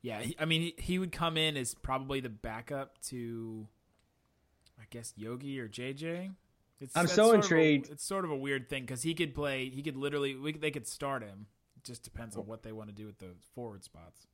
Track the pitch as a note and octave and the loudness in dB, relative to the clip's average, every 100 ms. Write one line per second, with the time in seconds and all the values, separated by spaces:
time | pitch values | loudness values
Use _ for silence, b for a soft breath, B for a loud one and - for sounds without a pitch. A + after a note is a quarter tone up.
0 | B2 G#2+ A#2 - D#3+ D#3+ E3+ - - F3+ | -6 -6 -4 -2 2 2 2 -4 -2 0
1 | F#3 - E3 D#3+ D#3+ D3 B2 - - C3 | 0 0 0 2 2 2 -4 -6 -2 -2
2 | C3+ C#3 B2+ G#2+ A#2 A2 A#2 C#3+ C3+ _ | 0 -2 -4 -8 -8 -8 -6 -6 -6 _
3 | - B2+ A#2 A#2 A2+ A2 G#2+ _ _ _ | -10 -8 -6 -6 -8 -10 -12 _ _ _
4 | _ _ _ _ _ _ _ _ G#2+ A#2 | _ _ _ _ _ _ _ _ -16 -14
5 | A2+ - G#2+ B2 C#3 C3+ A2+ A2 B2+ C#3 | -12 -10 -8 -6 -6 -6 -8 -6 -8 -6
6 | D#3+ E3+ F#3+ F#3+ _ _ _ _ C#3 D#3+ | -4 -4 -6 -10 _ _ _ _ -2 4
7 | F3 - A3 A3 F#3+ E3 D#3 D3 - D3 | 6 8 10 10 8 8 10 8 4 -8
8 | - G3 F3 C#3+ C#3 C#3 C3 C#3 B2 B2+ | -4 -2 0 -2 0 -2 -2 -6 -6 -4
9 | D3 E3 D#3+ C3+ D3 C3+ C3 C3 D3 C3+ | -2 0 0 0 0 0 -4 -4 -6 -2
10 | C#3 C#3+ C#3 C3 C#3+ D#3 D#3 C#3+ A#2 - | -2 0 0 0 -4 -2 -2 -2 -8 -6
11 | C#3 C3+ G#2+ G2 G#2 _ _ - - A#2+ | -4 -4 -6 -14 -18 _ _ -20 -16 -16
12 | - - A#2 G#2+ G#2 A2 A2 A2 G#2 G2+ | -12 -12 -10 -8 -8 -10 -10 -10 -12 -12
13 | G#2+ G2 F#2+ F2 _ - A#2+ G2+ - D2+ | -14 -14 -16 -18 _ -10 -10 -10 -18 -20
14 | E2 - _ | -20 -20 _